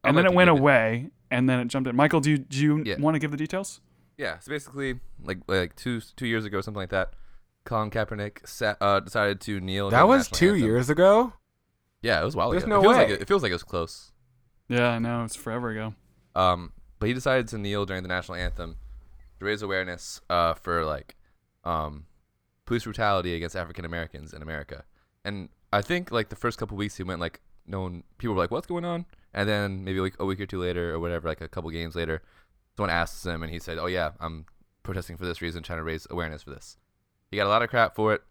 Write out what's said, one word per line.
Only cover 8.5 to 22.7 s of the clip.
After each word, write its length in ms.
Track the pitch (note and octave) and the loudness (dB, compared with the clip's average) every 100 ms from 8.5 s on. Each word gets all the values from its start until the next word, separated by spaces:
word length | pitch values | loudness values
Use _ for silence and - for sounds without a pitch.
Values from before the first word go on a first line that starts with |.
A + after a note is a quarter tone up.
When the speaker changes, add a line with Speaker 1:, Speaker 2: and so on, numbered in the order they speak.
| - G#2+ G2+ | -4 -4 2
Speaker 1:
uh, 180 | G2+ G2 | 2 2
decided 420 | E2+ A2+ G#2 G2 | 0 0 0 0
to 180 | - G2+ | -4 -6
kneel 300 | F#2 G2 G2+ | -4 -2 2
Speaker 3:
That 80 | A#2+ | 6
Speaker 1:
during 120 | F#3 | 8
the 60 | C4+ | 6
Speaker 3:
was 80 | A#3 | 4
Speaker 1:
national 60 | - | 4
Speaker 3:
two 160 | F3 | 4
Speaker 1:
anthem. 100 | G3+ A2 | 6 2
Speaker 3:
years 220 | A#2 B2+ | 2 2
ago? 420 | D3+ F#3 G#3+ B3 - _ _ _ _ _ _ | 6 8 8 4 -4 _ _ _ _ _ _
Speaker 1:
Yeah, 180 | A#2 E2+ | 0 2
it 40 | |
was 100 | F#2 | 2
a 40 | A2 | 0
while 120 | A2 | 0
Speaker 3:
There's 140 | F3+ | 2
Speaker 1:
ago. 60 | A3 | 4
Speaker 3:
no 80 | G#3 | 6
Speaker 1:
It 20 | |
feels 140 | G3 A#3+ | 8 8
Speaker 3:
way. 60 | |
Speaker 1:
like 80 | D3+ | 6
it, 80 | G2 | 2
it 60 | G2 | 0
feels 140 | G3 | 0
like 60 | A#2 | 2
it 40 | |
was 80 | F2 | -2
close. 500 | - F2+ E2 - - _ _ _ _ _ - | -4 -4 -4 -8 -20 _ _ _ _ _ -2
Speaker 2:
Yeah, 200 | A#2+ A#2+ | 2 2
I 80 | A#2 | 0
know. 240 | A#2 A#2+ | -2 -4
It's 120 | A2+ - | -6 -8
forever 340 | - A#2 A#2+ | -8 -6 -6
ago. 240 | A2 A2 G#2+ _ _ _ | -6 -8 -10 _ _ _
Speaker 1:
Um, 380 | - F#2 F2 E2+ - - - | 0 2 2 -4 -18 -20 -4
but 80 | G#2+ | -4
he 80 | |
decided 320 | B2+ C3+ C3 A2+ | -2 0 0 0
to 100 | A2 | -6
kneel 280 | G2+ G2+ G2 | -4 -4 -4
during 160 | F#2 | -6
the 60 | F2+ | -4
national 280 | F2+ F2 F2+ | -6 -6 -6
anthem 400 | F2+ F2 E2 E2 - - - - - - | -4 -6 -10 -12 -16 -18 -20 -20 -20 -8
to 60 | |
raise 180 | G2 G#2 | -4 -4
awareness, 580 | G2+ F#2+ F#2 F2 - - _ | -2 -2 -4 -8 -12 -16 _
uh, 260 | F2 E2+ | 2 2
for, 300 | D#2+ - E2+ | 0 -2 -2
like, 300 | D#2 C#2+ - - _ _ _ _ | 0 -4 -8 -20 _ _ _ _
um, 440 | F2 E2 D2+ D2 D2+ _ _ _ _ _ | -4 -4 -4 -10 -18 _ _ _ _ _
police 180 | - | -4